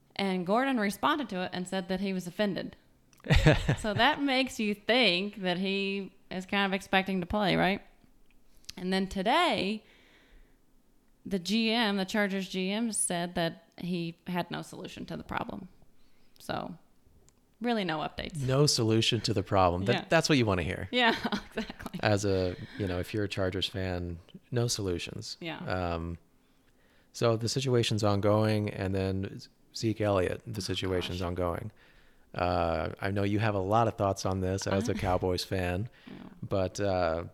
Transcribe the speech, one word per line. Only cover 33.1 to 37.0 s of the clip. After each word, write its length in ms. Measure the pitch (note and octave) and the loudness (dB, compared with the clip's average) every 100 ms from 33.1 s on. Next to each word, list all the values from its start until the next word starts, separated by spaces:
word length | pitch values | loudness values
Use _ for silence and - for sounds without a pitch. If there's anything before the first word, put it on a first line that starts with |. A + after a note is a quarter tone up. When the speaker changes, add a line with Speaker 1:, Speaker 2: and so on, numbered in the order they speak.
Speaker 2:
know 140 | G2+ | 0
you 140 | G2+ G2+ | 0 2
have 140 | A2 | 0
a 60 | G2+ | 0
lot 280 | F#2 A2 A2+ | 2 2 2
of 60 | |
thoughts 300 | - G2+ F#2+ | 2 0 0
on 160 | G2+ F#2+ | -2 -2
this 260 | F#2 F#2+ G2 | 0 -2 0
as 220 | G2 - | 0 0
a 40 | |
Speaker 1:
I 20 | |
Speaker 2:
Cowboys 500 | G2+ F#2+ F2+ F#2 F2+ | -2 0 2 2 -2
fan, 440 | - G2 F2+ F2+ A2+ - | -2 -2 -2 -2 -6 -10
Speaker 1:
<laughs> 80 | - | -18
Yeah. 60 | - - - - | -16 -16 -12 -4
Speaker 2:
but, 320 | G2+ F#2 - | -2 0 0
uh, 440 | G2+ F#2 | 0 2